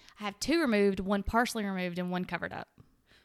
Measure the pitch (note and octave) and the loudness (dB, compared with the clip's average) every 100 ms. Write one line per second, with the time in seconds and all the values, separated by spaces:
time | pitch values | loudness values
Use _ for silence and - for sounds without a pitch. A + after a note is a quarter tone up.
0 | - - G#3 - - E4+ C#4 G#3 G3+ F#3+ | -20 -12 -10 -6 0 2 4 4 4 2
1 | F#3+ G3+ - A3+ A#3+ A3+ G3 F#3+ F3+ F3 | 0 0 2 2 2 -2 -4 -4 -4 -4
2 | F3+ F3+ F3+ F3 F3 - - _ - _ | -2 -2 -4 -6 -6 -10 -12 _ -20 _
3 | _ _ | _ _